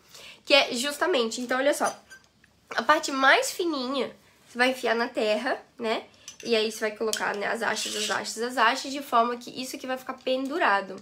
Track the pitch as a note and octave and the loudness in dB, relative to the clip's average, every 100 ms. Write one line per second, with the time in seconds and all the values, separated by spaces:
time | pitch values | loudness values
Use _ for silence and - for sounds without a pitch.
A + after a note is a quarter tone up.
0 | _ - - - - C#4 - A#3+ C#4+ C#4+ | _ -20 -20 -8 4 4 4 0 -4 0
1 | E4+ C4+ A3+ B3+ B3 B3+ C#4 - A3 - | 2 2 2 -2 -4 0 2 2 0 -2
2 | - - _ _ _ _ - - A#3 D#4 | -16 -20 _ _ _ _ -10 -2 4 4
3 | - C4+ C4+ G4 C5+ - E4+ C#4+ B3 C#4 | 4 2 6 6 4 -2 -2 -2 -2 -2
4 | - - _ _ - A#3+ B3+ B3+ A3 A#3 | -4 -8 _ _ -10 0 0 2 0 0
5 | B3+ C#4 G#3+ A3 C4 F4 - - A3+ C#4 | 0 0 0 0 0 -4 -8 -6 -4 -4
6 | - - - - A#3 A3 A3 A3 G#3+ G#3+ | -6 -20 -20 -10 0 0 0 -2 -4 -2
7 | A3 - G3 G3+ G3 A#3 G#3 A3 A3 G#3+ | -4 -2 -2 -2 -2 -2 -2 -2 -4 -4
8 | G#3 G3+ G#3 A3 A#3+ B3+ A3+ C4+ C#4 C#4 | -2 -2 -4 -6 -4 2 2 2 -4 -8
9 | C#4 A#3 A#3 A#3+ - - B3+ D4 B3+ C4 | 0 2 4 0 -10 -10 -10 -8 -8 -8
10 | C4 B3+ B3+ C4 C4+ E4 C4+ G3 G3 G3 | -8 -6 -2 -2 -2 0 2 2 0 -12